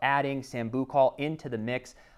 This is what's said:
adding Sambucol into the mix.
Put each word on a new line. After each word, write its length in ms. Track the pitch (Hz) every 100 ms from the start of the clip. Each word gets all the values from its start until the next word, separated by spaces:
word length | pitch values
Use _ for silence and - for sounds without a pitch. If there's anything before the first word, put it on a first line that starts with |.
adding 400 | 135 139 139 135
Sambucol 760 | - 123 113 127 131 143 131 -
into 300 | 147 160 139
the 80 | 113
mix. 380 | 113 127 - - -